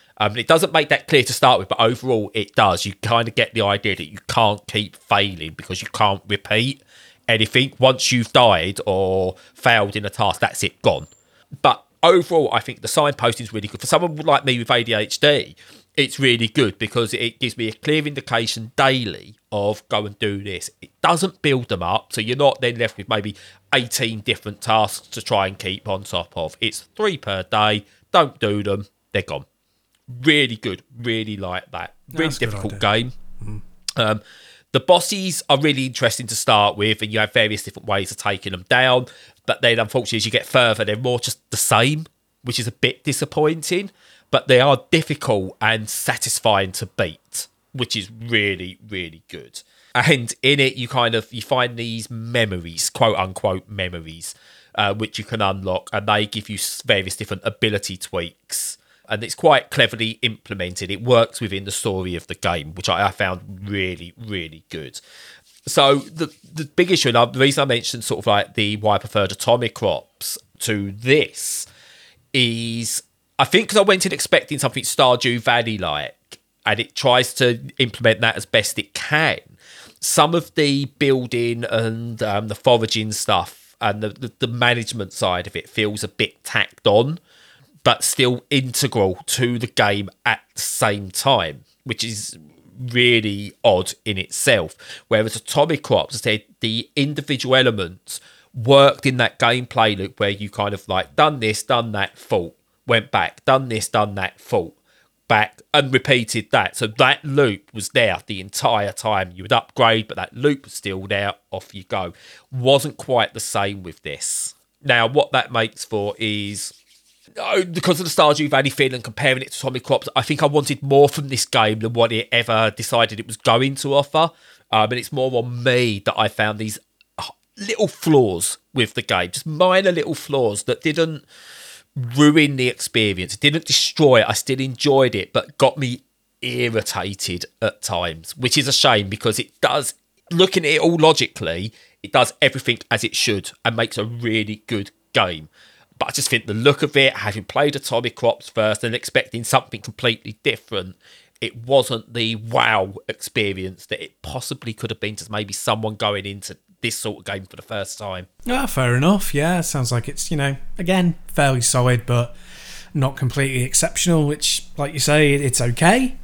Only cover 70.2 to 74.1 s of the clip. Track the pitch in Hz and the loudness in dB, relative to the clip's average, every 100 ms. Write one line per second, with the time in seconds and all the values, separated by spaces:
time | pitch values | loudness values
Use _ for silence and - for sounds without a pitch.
70.2 | - - _ - - 104 101 101 123 147 | -10 -10 _ -8 -4 -4 -4 -4 2 2
71.2 | - - - - - _ - - - _ | 2 -4 -8 -8 -10 _ -20 -20 -20 _
72.2 | _ 135 120 117 117 117 113 - - _ | _ 0 0 -2 -6 -6 -6 -8 -10 _
73.2 | _ - 135 - 226 208 196 190 180 | _ -2 2 2 2 2 4 4 0